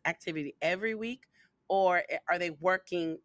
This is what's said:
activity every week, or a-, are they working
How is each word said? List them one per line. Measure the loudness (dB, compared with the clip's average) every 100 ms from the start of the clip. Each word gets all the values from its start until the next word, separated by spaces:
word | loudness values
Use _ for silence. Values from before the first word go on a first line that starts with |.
| -4
activity | -4 -4 -6 -6 -4
every | -2 0 -2
week, | -4 -6 -8 _ _ _ _ -2
or | 2 4 4 0
a-, | -4 -2
are | 0
they | -2
working | 0 2 2 0 -2 -2 -4